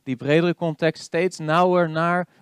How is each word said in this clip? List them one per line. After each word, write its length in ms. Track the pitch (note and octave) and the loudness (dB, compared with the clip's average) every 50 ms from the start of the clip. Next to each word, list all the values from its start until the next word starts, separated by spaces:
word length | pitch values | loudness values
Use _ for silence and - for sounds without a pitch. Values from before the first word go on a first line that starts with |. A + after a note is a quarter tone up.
die 140 | _ C#3 B2+ | _ -8 -8
bredere 380 | A#2 C#3+ C#3+ D3 E3 F3 F3 E3 | -4 0 2 2 2 2 0 -2
context 480 | - F3 E3 D3+ - E3+ D#3+ - - | -2 -4 -6 -2 -2 -2 -2 -2 -4
steeds 360 | - - - E3 F3+ F#3+ - - | -8 -6 -4 -2 -2 -2 -4 -4
nauwer 520 | D#3+ D3+ D#3 F3 F3+ F3+ F3+ F3+ F3 D#3+ | -4 0 2 2 4 4 4 2 2 0
naar 380 | D#3 D#3+ E3 E3+ F3 F3+ F3 - _ _ | 0 -2 -2 0 0 -2 -4 -6 _ _